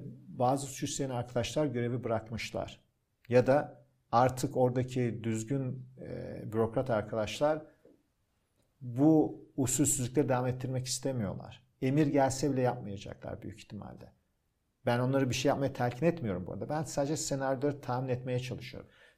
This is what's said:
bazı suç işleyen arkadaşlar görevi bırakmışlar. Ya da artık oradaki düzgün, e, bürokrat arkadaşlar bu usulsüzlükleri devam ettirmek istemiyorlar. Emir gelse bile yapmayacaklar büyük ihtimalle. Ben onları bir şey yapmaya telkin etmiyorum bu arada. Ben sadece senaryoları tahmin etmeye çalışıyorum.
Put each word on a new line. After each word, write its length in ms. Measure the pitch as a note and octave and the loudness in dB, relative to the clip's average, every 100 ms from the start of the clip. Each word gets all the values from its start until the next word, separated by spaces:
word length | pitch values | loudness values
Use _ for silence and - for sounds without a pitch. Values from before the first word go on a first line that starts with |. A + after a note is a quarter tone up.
| - - - | -6 -14 -10
bazı 400 | B2+ B2 C#3 C#3 | 0 2 2 -2
suç 160 | - | -6
işleyen 260 | D3 - C#3 | -4 -4 -4
arkadaşlar 560 | A#2+ A#2 B2 A2 D3+ D3+ | -4 -2 -2 0 0 0
görevi 380 | A#2+ A#2+ B2 | 0 -2 -2
bırakmışlar. 800 | A2 A2+ - A2 - F#2+ F#2 - _ _ _ _ - | 0 -2 -2 -8 -6 -6 -6 -10 _ _ _ _ 4
Ya 180 | B2 A#2 | 6 6
da 380 | C#3+ C3+ - _ _ _ | 4 2 -8 _ _ _
artık 460 | A#2 C3 B2+ D3+ B2+ | 4 4 2 -2 2
oradaki 680 | B2 B2+ B2+ B2+ A#2+ G2+ | 2 2 -2 0 -2 -2
düzgün, 600 | A2 A2 A2 C#3 B2+ - - - | -2 -2 -2 -4 -4 -6 -12 -16
e, 400 | - F2 F2 - A#2 | -12 -10 -10 -10 -4
bürokrat 360 | A2 A2 C3+ B2+ | 0 2 0 2
arkadaşlar 760 | A2 G2+ A2+ G#2 - D3+ D#3 - _ - _ _ _ _ _ _ _ _ _ | 0 0 -2 -2 2 2 2 -6 _ -20 _ _ _ _ _ _ _ _ _
bu 600 | B2+ A#2+ D3+ D#3 - - - - | -6 4 8 8 4 -2 -8 -2
usulsüzlükleri 720 | B2+ - C#3+ - A#2+ D#3 C3+ | 0 2 2 0 0 0 2
devam 180 | B2 B2+ | 2 0
ettirmek 380 | B2+ B2+ B2+ B2+ | -2 -4 -4 -4
istemiyorlar. 800 | - C3+ B2 F#2+ F2 - - _ - | -4 -4 -2 -4 -6 -12 -18 _ -4
Emir 260 | C3 C#3+ D3 | 2 4 4
gelse 440 | C#3 C3+ - D3 | 4 4 2 0
bile 100 | C3 | 2
yapmayacaklar 800 | B2 A#2+ G2+ G2 - - - G#2 | 2 0 -6 -10 -10 -12 -12 -10
büyük 180 | - - | -12 -14
ihtimalle. 540 | - G#2 B1 B1 - _ _ _ _ _ _ _ A#2+ | -14 -14 -14 -16 -20 _ _ _ _ _ _ _ -2
Ben 140 | A#2+ | 0
onları 300 | B2+ C3+ C3 | 2 2 2
bir 60 | - | 2
şey 140 | C#3 | 2
yapmaya 240 | C3 C#3 | 2 0
telkin 320 | - B2 - E3+ | -2 -4 0 0
etmiyorum 420 | E3+ A#2 F2+ F2 | 2 -2 -4 -6
bu 60 | |
arada. 160 | G2 A2 | -8 -4
Ben 140 | D3+ | -4
sadece 340 | - - C#3+ C#3+ | -4 -2 0 -2
senaryoları 640 | - C3+ C3+ C3 C#3+ D3 | -2 -2 0 0 0 -2
tahmin 280 | - B2 C3 | -4 -2 -2
etmeye 300 | B2 C3 B2 | -4 -2 -4
çalışıyorum. 500 | B2 G#2 - - - _ - | -4 -8 -10 -14 -16 _ -20